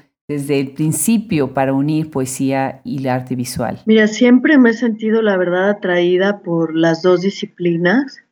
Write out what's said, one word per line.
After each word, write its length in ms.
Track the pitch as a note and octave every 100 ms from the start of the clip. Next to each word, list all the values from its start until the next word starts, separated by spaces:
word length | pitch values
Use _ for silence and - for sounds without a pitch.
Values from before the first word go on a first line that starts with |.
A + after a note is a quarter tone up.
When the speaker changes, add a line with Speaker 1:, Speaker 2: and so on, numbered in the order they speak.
| _ _ -
Speaker 1:
desde 320 | D3 C#3 C#3
el 120 | C3+
principio 800 | - D#3 D#3 - A3+ A3 D#3 C3
para 200 | C3+ C3+
unir 380 | C3+ D3 D#3 D#3
poesía 720 | C#3 C3 - C3+ C3+ C3+ -
y 160 | - C#3+
el 80 | C3
arte 280 | B2+ B2+ B2+
visual. 440 | B2 - A#2 A#2 -
Speaker 2:
Mira, 220 | A3 G#3+
siempre 500 | G#3+ B3 B3 D4+ D4
me 140 | A#3
he 20 |
sentido, 480 | A3 A#3+ G#3+ A3 A3+
la 160 | G#3+ F#3+
verdad, 320 | F3 F3+ G3
atraída 720 | G3+ F#3 F3 F3 F3+ G3 G3+
por 360 | - E3 D#3+ D#3+
las 260 | E3 D#3+
dos 200 | F#3 F3
disciplinas, 960 | G3 - - - F3 E3+ F3 A#3 C#4 - _